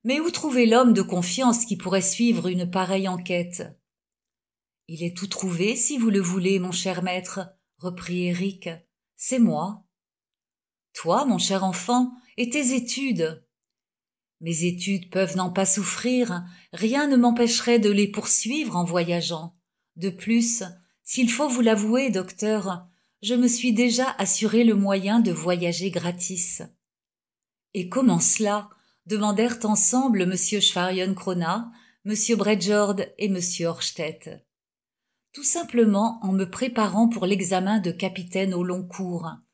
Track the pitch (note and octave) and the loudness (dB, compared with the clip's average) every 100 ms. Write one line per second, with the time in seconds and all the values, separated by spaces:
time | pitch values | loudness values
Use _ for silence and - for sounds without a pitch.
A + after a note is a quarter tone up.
0 | A#3 C#4+ E4+ - D#4 B3 A3+ A#3 A#3+ G3 | -2 -2 -2 -2 0 4 6 6 6 6
1 | F3+ F3+ F3 - B3+ A#3 - G3+ F#3 F#3+ | 2 -2 -2 0 2 2 -2 -4 -2 0
2 | F3+ - A#3+ A3+ F3+ F3+ F3 F#3+ F#3 A#3+ | 0 2 2 2 0 -4 -4 -2 -2 -2
3 | F#3+ F3+ F3+ F3 F3 F3 E3 - _ _ | -2 -6 -4 -4 -4 -8 -14 -16 _ _
4 | _ _ _ _ _ _ _ _ - D#3+ | _ _ _ _ _ _ _ _ -16 -8
5 | E3+ F3+ F#3+ - F#3+ E3+ G#3 C4 - C#4 | -8 -6 -8 -6 -4 -2 -2 0 -2 0
6 | A3+ G3 F3 F#3 F3+ G3 F3+ F3 F#3+ F3 | 2 2 0 0 0 0 -2 -4 -4 -4
7 | F#3 F3+ F3+ G3 F3 _ _ _ F3+ F3+ | -4 -4 -6 -10 -12 _ _ _ -12 -10
8 | - F3+ F3+ F3 G3 F#3+ F3 E3 _ _ | -6 -4 -2 -2 -4 -6 -12 -14 _ _
9 | _ - - B3+ G3+ D3+ F#3 G#3+ _ _ | _ -6 -2 2 4 2 -4 -8 _ _
10 | _ _ _ _ _ _ _ _ _ - | _ _ _ _ _ _ _ _ _ -8
11 | D#3+ G#3+ C#4 F3+ - F#3+ F#3 F3 - B3 | 0 2 2 0 0 0 -2 -4 0 0
12 | B3+ - _ - A#3+ D4 B3 C4 A#3+ C4 | 0 -4 _ -6 -4 -2 0 -2 -4 -4
13 | C#4 F3 D#3+ D#3+ _ _ _ _ _ _ | -2 -2 -2 -6 _ _ _ _ _ _
14 | _ _ _ - E3 D#3+ F3 F3+ G3 G3 | _ _ _ -12 -6 -2 -2 -2 -2 -4
15 | - F#3 F#3 F#3 F3+ F#3 F#3+ G#3 F#3+ - | -2 -2 0 -2 -2 0 2 2 0 -2
16 | B3 B3+ A#3+ F3+ F3+ - _ F3 A3 C#4 | 0 0 0 -4 -8 -18 _ -4 0 2
17 | D4 B3+ A#3+ A#3 A#3 - A#3+ A#3 G#3 G3+ | 4 6 6 4 2 2 4 4 4 4
18 | G#3 G#3 - - A3 D4 B3 F3 E3+ F3 | 2 0 0 0 0 -4 -2 -2 0 0
19 | E3 F3 D#3 E3 E3+ _ _ _ _ D#3+ | 0 -2 -4 -6 -10 _ _ _ _ -8
20 | F#3+ F3 G#3+ A#3 A#3 - F3+ - _ _ | -8 -6 0 2 2 0 -6 -14 _ _
21 | - C4 A#3 A#3 D4 B3 A3+ G#3 G#3+ A#3+ | -6 0 2 2 0 2 4 4 2 2
22 | C4+ F#3+ F#3 - G#3+ G#3+ F#3+ F3 - _ | 2 -2 -4 -4 -2 -2 -2 -8 -12 _
23 | _ _ G#3 B3 B3 A#3+ B3+ G#3+ B3 A#3 | _ _ -2 2 2 2 0 2 2 2
24 | C4 - G3 - G#3+ A3+ A3+ G3+ G3 G3 | -2 -2 -2 0 2 4 4 4 2 0
25 | G3 A#3 F#3+ D#3 E3+ F3 F3 E3+ F#3+ E3+ | 2 2 2 0 -2 0 0 -2 -4 -2
26 | E3+ F3+ - F3+ - - E3 _ _ _ | -4 -4 -6 -4 -4 -4 -8 _ _ _
27 | _ _ _ _ _ _ _ G3 F3+ C4 | _ _ _ _ _ _ _ -8 -6 0
28 | B3+ E3+ - - G#3 G#3 G3+ _ _ _ | 2 4 2 2 0 -2 -6 _ _ _
29 | E3+ G#3 G#3 G3 A#3 A#3 G#3+ G#3 - B3 | -6 -2 0 0 0 -2 -2 2 4 2
30 | C4+ G3+ F3+ F#3 - G#3 - F3+ F#3 F#3 | 2 2 0 -2 -2 0 0 0 -2 -2
31 | F#3+ F#3 G3 F3+ E3 G#3 A#3 - _ _ | -2 -4 -4 -2 -2 -4 -6 -16 _ _
32 | G3+ G#3+ - A3 G3+ G#3 F#3 G#3 G3+ G3 | -6 -2 0 0 2 0 2 2 2 0
33 | - - G3+ F#3 F3 - E3+ E3 - - | -4 -4 -2 -2 -2 -4 -4 -4 -6 -6
34 | D#3 D#3+ - - _ _ _ _ _ _ | -8 -10 -16 -20 _ _ _ _ _ _
35 | _ _ _ - C#4 E4+ - A#3+ G#3+ G3+ | _ _ _ -4 -2 0 0 4 4 4
36 | A3+ A#3 F#3+ F#3+ F#3 - B3+ A#3+ G3+ G3 | 2 0 0 0 0 -4 -4 0 0 4
37 | A#3 - F#3 G3 F3 F#3 F#3+ G#3+ F3 E3+ | 4 4 0 0 0 0 2 0 0 -4
38 | F#3+ F#3 F3 F#3+ F#3+ F3 F3+ F#3 F3+ - | -6 -6 -6 -2 -2 -2 -2 -4 -8 -8
39 | F3+ F3 E3 D#3 _ | -6 -6 -8 -14 _